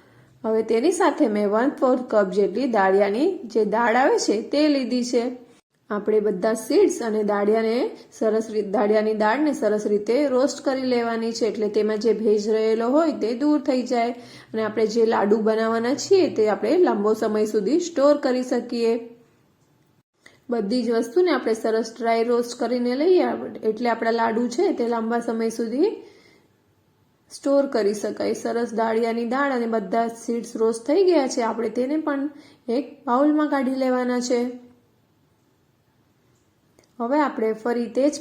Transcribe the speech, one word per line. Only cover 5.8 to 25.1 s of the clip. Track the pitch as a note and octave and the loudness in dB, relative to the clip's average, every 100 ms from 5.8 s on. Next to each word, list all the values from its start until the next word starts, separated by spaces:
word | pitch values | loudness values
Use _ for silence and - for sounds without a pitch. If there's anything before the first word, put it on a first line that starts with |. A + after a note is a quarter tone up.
| _ | _
આપણે | G#3 G3+ G#3+ | -6 0 0
બધા | G3+ F#3+ A3+ | 0 0 -2
સીડ્સ | A3+ - D#4 F#4 - | -2 0 2 2 0
અને | A#3 G#3+ | -4 -2
દાળિયાને | G#3 G3+ G3+ A3+ A3 A#3 G#4+ - - - | -2 0 2 2 0 0 -4 -8 -20 -4
સરસ | A3 A3 A3+ | 0 0 -2
રીત-, | G#3+ G3 | -4 -2
દાળિયાની | G3 G#3 A3 G#3+ | 0 2 2 2
દાળને | G#3+ G#3+ B3+ D4+ | 0 0 2 0
સરસ | C4 G#3+ G#3+ G#3+ | 0 0 0 0
રીતે | G#3 G#3 B3 D4 | -2 0 0 2
રોસ્ટ | B3 C4+ C#4 D4 | 2 0 -2 -4
કરી | C4 | -2
લેવાની | B3+ A#3+ A#3 A3+ A3+ | 0 0 0 -2 -4
છે, | A3+ A3+ | -2 -2
એટલે | G#3 G#3 | -2 -2
તેમાં | G#3+ G#3+ G#3+ | 0 0 0
જે | A3 | 0
ભેજ | G#3 A3 G#3+ G#3 | 2 2 2 2
રહેલો | A3 A3 A3 A#3 | 0 2 0 2
હોય | D4 E4 | 2 2
તે | G#3+ G#3+ | 0 -4
દૂર | A#3+ D4 D4+ | 0 0 2
થઈ | D4 B3+ | 0 -2
જાય | A#3 A#3+ A#3 A#3+ - - - | 0 -2 -2 -4 -14 -20 -10
અને | A3 | -4
આપણે | G#3+ A3 G#3+ | -4 0 0
જે | A3+ A3+ | 2 2
લાડુ | A3 G3+ A3+ | 2 2 2
બનાવવાના | G#3+ A3 A3+ A3+ A#3 | 2 2 0 0 0
છીએ | B3+ - F#4+ C4+ | -2 2 4 4
તે | G#3 G#3+ | 2 2
આપણે | G3+ G#3+ E4+ | 2 2 4
લાંબો | D4+ A3 G#3 | 4 4 0
સમય | A3 A3+ G#3+ G#3+ | 0 0 0 0
સુધી | A3 G3 D#4+ | 0 2 0
સ્ટોર | F4 - C#4+ D4 | 0 2 4 4
કરી | C4+ B3+ | 2 0
શકીએ. | B3+ B3 B3 A#3 A3+ A#3 - - _ _ _ _ _ _ _ _ _ _ - _ - | 0 -2 -2 -2 0 0 -4 -18 _ _ _ _ _ _ _ _ _ _ -20 _ -6
બધી | A#3 G3 B3+ | -4 -2 -2
જ | A#3 | 0
વસ્તુને | A3+ A#3+ F4+ F4+ | -2 0 2 2
આપણે | C4 A#3+ | 2 0
સરસ | A3 A3+ A3 A#3+ - | -2 0 -2 -4 -4
ડ્રાય | A#3 A3+ | -2 0
રોસ્ટ | A#3 A#3+ A#3+ - | 2 0 -2 -4
કરીને | A3+ B3 A#3+ B3+ | -2 0 -2 0
લઈએ, | E4+ F4+ B3 A3+ A#3+ G#3+ | 4 4 2 -2 -8 -4
એટલે | A3 G#3+ A#3+ | -4 -2 -2
આપણા | A#3 A#3 | 0 0
લાડુ | A#3 A3+ A3+ A#3+ | 0 0 0 -2
છે | - F#4+ | 0 0
તે | - A#3 | 0 -2
લાંબા | A#3 A3+ | -2 -2